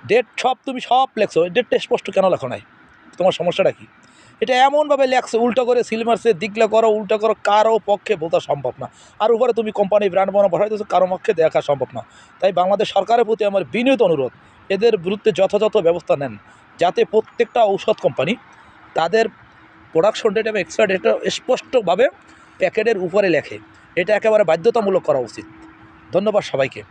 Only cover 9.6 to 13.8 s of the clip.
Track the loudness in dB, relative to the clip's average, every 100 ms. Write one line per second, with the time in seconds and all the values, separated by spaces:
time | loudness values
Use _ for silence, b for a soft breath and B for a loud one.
9.6 | -4 -4 0 0 2 0 0 2 0 0
10.6 | -2 -2 -2 0 0 0 -2 0 2 0
11.6 | -2 -4 -4 -8 -16 B B _ -2 0
12.6 | 0 0 0 -2 2 0 2 0 0 -2
13.6 | -4 -2